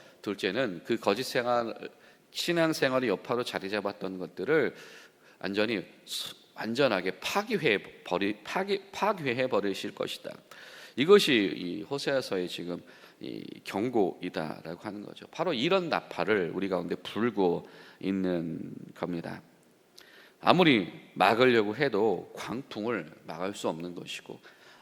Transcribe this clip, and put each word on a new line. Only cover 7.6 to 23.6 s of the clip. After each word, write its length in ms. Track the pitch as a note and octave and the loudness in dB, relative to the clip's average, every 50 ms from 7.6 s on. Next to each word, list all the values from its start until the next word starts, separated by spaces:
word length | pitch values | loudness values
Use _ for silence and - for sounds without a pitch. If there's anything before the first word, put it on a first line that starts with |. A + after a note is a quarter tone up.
| D3+ C#3 G2+ F#2 - - - - - | 2 2 2 2 0 -6 -18 -14 -6
버리-, 340 | - F2+ F2 G2 G2+ G#2 - - | -2 -2 0 0 0 -2 -4 -8
파괴-, 480 | - - F#3+ G3 G3+ G3 F#3+ - - | -6 -4 -4 -2 -2 -4 -4 -6 -10
파괴해 560 | - - G3 G#3 G#3 F3+ C#3+ C3 A#2 C3 C3 | -4 -2 0 0 0 0 -2 -2 0 0 0
버리실 480 | B2 A#2 G2+ F#2+ G2 F#2+ - - G#2 - | 2 2 0 0 0 -4 -4 -6 -8 -6
것이다. 360 | - - - - - - - - - - - - - - - - - - - - | -4 -6 -6 -6 -10 -12 -14 -14 -16 -20 -20 -20 -20 -20 -20 -20 -20 -18 -10 -2
이것이 580 | A#2 C#3 E3+ G#3 G3+ - E3 C3 A2 G2 E2 - | 0 6 8 8 8 8 6 4 4 4 2 0
이 260 | - F2+ F2 F2+ - - | -4 -6 -6 -6 -8 -8
호세아서의 640 | - C#3 C#3+ - D3+ C#3 C3 A#2+ - G2 F#2 F2+ E2+ | -8 -6 -4 -2 0 -2 -2 -2 -2 -2 -2 -2 -4
지금 320 | - - E2+ F2 F2 - - - - - - - - - | -6 -8 -8 -6 -8 -8 -10 -16 -20 -20 -20 -20 -20 -14
이 240 | - C2 A1 G#1 G1+ G1+ - - - | -12 -12 -12 -12 -12 -14 -16 -14 -12
경고이다라고 1160 | - - G2 A2 B2+ A#2+ A2+ F#2+ E2+ - - - F2+ - F#2 D#2 D2 - - - D#2+ F2 - | -6 -4 -2 -2 0 2 2 2 2 0 -4 -8 -6 -4 -4 -6 -6 -8 -10 -10 -12 -12 -8
하는 240 | - G#2+ G2 G#2 G2+ | -8 -10 -10 -10 -12
거죠. 200 | - - - - | -14 -16 -18 -18
바로 260 | - - - E3+ F3+ D#3 | -14 -8 -4 -4 -2 -2
이런 360 | A2 C3 E3+ F#3+ F#3+ F3 D3+ | 0 0 2 2 2 2 0
나팔을 600 | G#2+ E2+ - - - - E2+ F#2 A2 G2+ F2 D#2+ - | -2 -2 -2 -4 -4 -2 2 2 2 2 2 0 -2
우리 160 | F#2 F#2+ F#2+ | -2 -2 0
가운데 260 | F#2 F2 F2 F2 F2+ | 0 -2 -2 -2 -6
불고 720 | - - - - G2+ A2+ A#2+ G#2 G2+ F#2+ F2 E2+ E2 - - - - - - - - | -6 -6 -8 -4 -2 -2 0 2 4 4 4 2 0 -4 -12 -20 -20 -20 -20 -14 -8
있는 760 | - F#2 G2 F#2+ F#2 F2+ F2 E2+ E2 E2 E2 D#2+ - F2 - - - - - | -4 -2 -2 0 0 0 -2 -2 -2 -4 -6 -8 -8 -10 -12 -14 -16 -16 -10
겁니다. 460 | - F2 E2+ F2 E2 F2 F#2 F2+ - - - _ _ _ _ _ _ _ _ _ - - - - - - - _ - | -8 -6 -6 -6 -6 -6 -8 -12 -12 -16 -20 _ _ _ _ _ _ _ _ _ -20 -20 -20 -20 -20 -20 -20 _ -2
아무리 500 | - - B2+ F3 F#3 D#3 B2+ G#2 E2+ D#2+ - - - - - | 4 6 6 8 8 8 6 6 4 0 -8 -16 -20 -8 2
막으려고 640 | F2 F2+ G2+ A2+ A2+ B2+ B2+ A#2+ A2+ G#2 G#2 G#2+ | 4 6 6 8 8 8 8 8 6 4 2 0
해도 560 | C3 D3 C#3 A2 G2 A2 A2 F2+ E2+ E2+ - - | 0 0 2 2 4 4 4 2 0 -4 -10 -12
광풍을 760 | - - - G#2 C3 C#3 - - A2+ G#2 A#2 A#2+ F#2+ D2+ D#2 - - - | -12 -8 -8 -8 -8 -8 -8 -8 -6 -4 -2 -4 -4 -6 -10 -16 -18 -14
막을 280 | F2 E2 E2 F#2 G2 G2+ | -12 -8 -6 -6 -6 -6
수 120 | - | -4